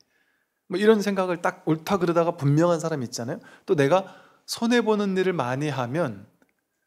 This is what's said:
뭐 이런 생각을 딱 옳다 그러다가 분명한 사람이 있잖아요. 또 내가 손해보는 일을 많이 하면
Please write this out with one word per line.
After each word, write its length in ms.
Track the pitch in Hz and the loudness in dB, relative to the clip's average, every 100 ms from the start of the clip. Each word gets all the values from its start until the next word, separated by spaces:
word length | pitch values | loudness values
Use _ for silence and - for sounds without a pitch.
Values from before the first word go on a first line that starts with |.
| _ _ _ _ _ _ _ | _ _ _ _ _ _ _
뭐 120 | 185 | 2
이런 220 | 214 220 | 4 4
생각을 400 | 196 196 185 170 | 2 -2 -2 -2
딱 220 | 180 180 - | -2 -4 -2
옳다 320 | 160 165 196 | -2 0 0
그러다가 400 | 175 170 165 170 | 2 2 0 0
분명한 420 | 143 147 175 165 | 0 4 4 2
사람이 240 | 160 156 117 | -2 -6 -8
있잖아요. 340 | - 120 165 - - - | -8 -8 -10 -14 -18 -2
또 100 | 165 | 2
내가 400 | 139 180 190 - - _ - | 4 2 0 -12 -20 _ -14
손해보는 720 | - 233 240 214 208 202 185 | -4 2 2 2 0 0 0
일을 160 | 185 | 0
많이 360 | 175 123 131 151 | 0 -2 -2 -4
하면 580 | 131 120 151 151 101 104 _ _ _ _ _ | -4 -4 -2 -4 -6 -16 _ _ _ _ _